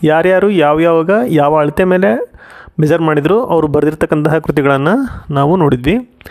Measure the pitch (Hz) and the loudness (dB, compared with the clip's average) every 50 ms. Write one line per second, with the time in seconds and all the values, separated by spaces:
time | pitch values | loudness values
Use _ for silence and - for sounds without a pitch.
0 | 160 151 156 165 165 185 190 180 196 214 202 170 147 147 151 160 165 170 165 165 | 0 0 2 2 2 2 2 2 0 0 0 2 2 2 2 2 2 2 2 0
1 | 160 185 202 226 247 233 165 147 143 147 156 156 147 147 151 - 185 185 185 185 | 0 0 0 -2 0 0 0 0 2 2 2 0 0 0 -2 -2 0 0 0 0
2 | 196 208 233 294 480 - - - - - - - - - - 160 156 147 170 165 | 0 0 0 -2 -6 -10 -14 -20 -20 -20 -20 -20 -20 -10 -4 -2 0 0 0 0
3 | 165 156 151 147 139 170 202 233 254 - 170 160 156 151 139 147 147 156 156 - | 0 0 0 0 0 0 0 0 0 0 0 0 0 0 0 0 0 -2 -2 -2
4 | 170 - 160 151 147 151 160 160 - - 143 147 139 139 139 135 139 165 220 277 | -4 -2 -2 -2 0 0 -2 -2 -2 -2 -2 0 0 2 0 2 0 0 0 0
5 | 262 226 - - - - 143 139 139 151 185 180 156 143 135 123 123 151 214 254 | -2 -6 -10 -12 -10 -4 -2 0 0 0 2 2 2 0 0 0 0 -2 -2 -2
6 | 247 - _ _ - - | -4 -8 _ _ -20 -20